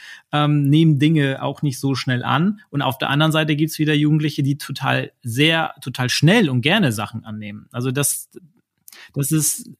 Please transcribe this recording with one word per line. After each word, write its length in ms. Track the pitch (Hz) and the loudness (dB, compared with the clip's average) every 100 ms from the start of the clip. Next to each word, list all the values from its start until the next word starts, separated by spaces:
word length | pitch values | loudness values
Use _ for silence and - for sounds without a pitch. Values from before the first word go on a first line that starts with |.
| - - - | -20 -20 -6
ähm, 300 | 147 147 147 | 0 2 2
nehmen 360 | 139 151 165 139 | 4 6 6 4
Dinge 420 | 151 160 139 135 | 4 2 0 -2
auch 220 | 135 143 | -6 -4
nicht 160 | 147 131 | -6 -2
so 160 | 135 | -2
schnell 300 | 127 131 123 | -2 -2 -2
an. 340 | - 135 190 208 - | 0 2 0 -2 -6
Und 120 | 143 | -4
auf 160 | 131 127 | -4 -4
der 120 | - | -2
anderen 200 | 143 160 | 2 2
Seite 240 | 156 156 | 2 0
gibt's 240 | 147 156 - | 0 -2 0
wieder 160 | 151 | 0
Jugendliche, 480 | 147 147 156 151 147 | 2 2 2 0 -2
die 160 | 139 143 | -2 -2
total 540 | - 135 131 131 131 _ | -6 -6 -2 -2 -4 _
sehr, 520 | 127 120 156 165 160 - | -8 0 2 2 -2 -8
total 300 | 131 123 123 | -10 -4 -2
schnell 400 | - 147 151 147 | 2 4 4 4
und 120 | 127 | 2
gerne 280 | 135 214 147 | 2 2 2
Sachen 340 | 107 101 113 | -2 -6 -10
annehmen. 440 | 110 107 104 104 - | -12 -12 -12 -14 -12
Also 220 | 120 131 | -6 -4
das, 360 | 131 135 - - - _ _ _ _ - - - | -2 -2 -4 -10 -20 _ _ _ _ -20 -20 -10
das 160 | 143 139 | -6 -2
ist, 400 | 156 143 - - | 0 -2 -6 -12